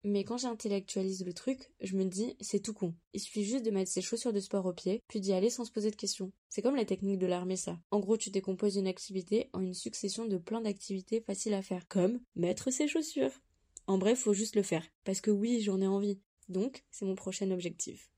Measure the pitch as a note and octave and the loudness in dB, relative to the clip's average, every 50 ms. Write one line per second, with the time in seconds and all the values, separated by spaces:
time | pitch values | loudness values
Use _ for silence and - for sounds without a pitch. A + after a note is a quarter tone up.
0 | - G3+ G3+ G3+ G3 G3 A3+ B3 B3+ B3+ A#3 A3 - G#3+ G3+ G3 G3 - - G3 | 0 2 2 2 2 0 -4 -2 -2 -4 -4 -2 -2 0 0 0 -2 -2 -2 0
1 | F#3+ F#3+ F#3+ F#3 F#3 F3+ F3 - - B3+ C4 - - - _ _ - F#3+ F#3 G3 | 0 0 -2 -2 -4 -6 -6 -4 -2 -2 -2 -2 -6 -20 _ _ -6 -2 0 2
2 | F#3+ F#3+ F3+ F#3+ A3 B3 - _ G#3 - - G3+ G3+ - G#3+ - F#3+ E3+ E3 - | 2 2 0 0 -2 -2 -4 _ -6 0 0 0 0 -2 -4 -2 -2 -4 -4 -6
3 | _ _ - G#3 - - - G#3+ G3+ G3 A#3+ C4+ A3+ A3+ G3+ F#3+ F#3+ F#3+ - F#3+ | _ _ -8 -8 -8 -4 -2 -2 0 0 0 0 0 0 2 2 0 0 -2 -4
4 | F#3 - A#3 A3+ - - G#3+ G3+ F#3+ - - G3+ F#3 F#3 F3 - - F3+ F#3+ A#3+ | -2 -2 -4 -2 0 0 0 0 -2 0 -2 0 0 0 -4 -2 -2 -2 -2 -2
5 | _ _ - A3 F#3+ G3 F#3+ F#3 F#3+ A#3 A#3+ - A#3 A3 _ A3 G#3 A3 G#3+ - | _ _ -6 -4 0 2 2 4 4 2 2 0 -8 -6 _ -2 -2 -2 -2 -2
6 | - G3 - - F#3+ F#3 - _ _ _ - - G3 B3+ C#4 C4+ G#3+ - F#3 F#3 | -4 -4 -4 -4 -6 -8 -8 _ _ _ -6 0 2 2 2 2 2 0 0 0
7 | G3 G3 G3 F#3 F#3 F3+ F3+ F3+ F3+ F#3 F#3 F#3 - F3+ E3+ E3+ _ _ - G#3 | 0 0 2 2 2 2 2 0 0 -2 -2 -2 -2 -6 -6 -8 _ _ 0 0
8 | G3 G3 A3 A3 - G3+ G3 G3 F#3+ - F#3+ F3+ G#3+ G#3 F#3+ G3 F#3+ F#3+ F#3 - | 4 2 2 0 0 -2 -2 -2 0 0 -2 2 0 2 2 2 0 0 -2 -4
9 | - - F#3+ F#3+ F3 - G#3 A3+ - - - F#3 F#3+ F#3 F3+ F3+ - A3+ A3 - | -8 -6 -6 -6 -2 2 0 0 0 0 -4 -4 -2 -2 -4 -6 -8 -8 -6 -4
10 | - G3 F#3+ A3+ A#3 A3+ G3 F3+ E3+ - G#3+ A3+ A3+ G#3+ G3+ G3+ - - G3 F#3+ | -4 -4 -4 -4 -2 -2 -2 -2 -2 -2 -4 -2 -2 -2 -4 -4 -4 -4 -4 -4
11 | F#3 - A3+ A3+ A3+ - G3 - - A3 G#3 G3 F#3+ - F#3+ F3+ - _ - G3 | -2 -2 -2 -2 0 -2 -6 -4 0 0 0 0 0 -2 -4 -6 -6 _ 2 4
12 | F3 F#3+ A#3+ B3 - _ _ - E3+ F3 - - - C4+ B3+ - D4+ D4 - E4 | 4 4 2 0 -6 _ _ 0 0 0 0 0 -2 -2 0 2 0 2 2 0
13 | D4+ - - C#4 C4 C4+ - - _ _ _ _ _ _ _ - _ - G3 F#3+ | -2 0 0 0 0 0 0 -6 _ _ _ _ _ _ _ -12 _ 2 2 4
14 | F#3 G#3 B3 B3+ - A3 G3+ F#3+ A3 - - G#3+ G3 - E3+ D#3+ - - _ _ | 6 4 4 4 4 2 4 4 2 2 2 2 2 4 0 0 0 -4 _ _
15 | _ - F#3+ - - G#3+ G#3 G3 G#3 A#3 B3 A#3 G#3+ G3+ F#3+ F#3+ G3 F#3+ G3 G3 | _ -4 -4 0 4 4 4 4 4 2 2 2 4 2 2 4 4 4 4 2
16 | G3+ G3+ G3 G3 _ _ _ _ _ - F3+ F#3 G#3 C4+ C4 - _ _ - - | 2 0 -2 -2 _ _ _ _ _ -4 0 0 0 0 -2 -8 _ _ -10 -4
17 | G3+ F#3+ F#3+ F#3+ - F#3+ F#3+ - G3+ F#3+ F#3 F3+ F3 F3 E3+ - - - - - | -2 -2 -2 -2 -4 -6 -4 -2 0 0 0 0 -2 -6 -6 -6 -8 -10 -10 -14
18 | - _ _ | -20 _ _